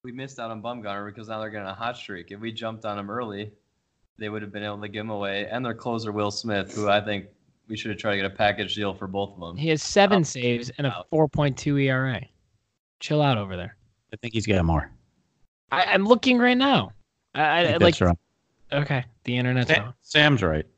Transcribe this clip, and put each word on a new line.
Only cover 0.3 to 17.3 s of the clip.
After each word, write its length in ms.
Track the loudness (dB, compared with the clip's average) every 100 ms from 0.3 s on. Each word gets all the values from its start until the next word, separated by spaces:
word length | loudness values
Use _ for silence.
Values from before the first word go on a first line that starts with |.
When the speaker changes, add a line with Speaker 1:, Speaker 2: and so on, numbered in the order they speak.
| -4
Speaker 1:
out 120 | -4
on 100 | -4
Bumgarner 440 | -4 -4 -4 -4 -4
because 140 | -10 -8
now 100 | -6
they're 100 | -6
getting 180 | -6 -6
a 60 |
hot 240 | -4 -4 -6
streak. 340 | -10 -12 -12
If 80 | -10
we 120 | -8
jumped 340 | -6 -8 -6 -6
on 120 | -6
him 100 | -6
early, 420 | -6 -6 -8 -10 _ _ _ _ _ _ _
they 120 | -8
would 120 | -8
have 100 | -8
been 100 | -8
able 160 | -8 -8
to 60 | -8
give 120 | -8
him 80 | -6
away. 380 | -4 -4 -4 -4
And 160 | -4 -4
their 80 |
closer, 380 | -6 -4 -4 -4
Will 180 | -2 -2
Smith, 420 | -2 -2 -2 -2
who 160 | -2 2
I 100 | 2
think 240 | 2 -6 -8 _ _ _ _
we 80 | -8
should 140 | -6
have 60 | -4
tried 120 | -2
to 60 | 0
get 80 | -2
a 40 | 2
package 400 | 2 2 -4 -2
deal 180 | -4
for 140 | -4 -6
both 260 | -4 -4 -8
of 40 |
them. 160 | -12 -4
Speaker 2:
He 140 | 0
has 120 | 0
seven 360 | 2 4 6 4
Speaker 1:
Um, 60 | 2
Speaker 2:
saves 440 | 0 0 0 -4 -4
and 80 | -4
a 60 |
Speaker 1:
out. 140 | -4 -2
Speaker 2:
four 180 | 2 2
point 280 | 2 0 0
two 200 | 0 2
E 120 | 2
R 180 | 2 0
A. 200 | -4 -8 _ _ _ _ _ _ _
Chill 220 | -2 2
out 160 | 4 2
over 180 | -2 -6
there. 200 | -8 -14 _ _ _
Speaker 3:
I 40 | -12
think 160 | -4
he's 120 | -4 2
got 180 | 4 4
more. 260 | 2 -2 -16 _ _ _ _ _ _ _
Speaker 2:
I, 120 | 0 2
I'm 200 | 2 6
looking 320 | 4 6 4
right 180 | 4 4
now. 340 | 4 2 0 -10 _ _ _